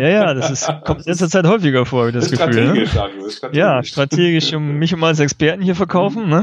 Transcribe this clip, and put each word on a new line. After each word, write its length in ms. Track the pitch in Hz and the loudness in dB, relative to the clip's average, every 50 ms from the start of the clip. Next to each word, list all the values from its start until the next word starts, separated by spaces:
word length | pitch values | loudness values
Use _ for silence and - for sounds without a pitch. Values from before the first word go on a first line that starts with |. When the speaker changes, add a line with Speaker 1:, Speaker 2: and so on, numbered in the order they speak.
| 131 160 | 0 2
Speaker 1:
ja, 260 | 190 214 202 170 139 | 2 2 2 2 0
das 140 | 131 160 151 | -2 -2 -4
ist, 160 | 135 - - | -4 -4 -4
Speaker 2:
<laughs> 180 | 156 151 151 - | -6 -6 -6 -4
Speaker 1:
kommt 160 | - 151 - | -4 -4 -4
in 60 | - | -4
letzter 220 | 160 175 170 185 160 | -6 -4 -2 -2 0
Zeit 160 | 196 190 170 | 0 2 4
häufiger 400 | 165 214 226 180 147 131 127 120 | 4 2 4 2 2 2 2 0
vor, 260 | - 135 123 117 117 | 0 0 0 0 0
das 180 | 117 123 165 - | 0 -2 -2 -2
Speaker 2:
Ist 80 | 135 120 | 0 0
Speaker 1:
Gefühl, 160 | 170 156 117 | 0 2 2
ne? 320 | 113 - - 196 220 214 | 2 2 2 2 2 0
Speaker 2:
strategisch, 100 | - - | 0 0
Achim, 220 | 101 101 101 98 98 95 | 0 -2 -2 -8 -10 -12
ist 100 | 104 - - | -12 -12 -12
strategisch. 200 | - 131 147 147 | -10 -4 0 2
Speaker 1:
Ja, 240 | 185 196 139 127 | 2 2 2 0
strategisch, 720 | 117 - - 147 139 139 160 165 175 175 165 160 156 - 160 | -2 -4 -4 -4 -2 -2 0 0 2 2 2 0 0 -2 -4
um 240 | 156 151 147 147 147 | -4 -4 -4 -2 -2
mich 140 | 165 160 | 0 -2
immer 160 | 175 165 160 165 | 0 0 0 0
als 100 | 160 156 | 2 2
Experten 420 | 147 135 - - 151 156 175 196 | 0 0 0 0 0 0 0 0
hier 120 | 185 185 180 | 0 -2 0
verkaufen, 540 | 175 196 160 - 180 185 202 185 226 220 170 | 0 -2 -2 0 0 0 0 -2 -2 -2 0
ne? 80 | 151 170 | 2 2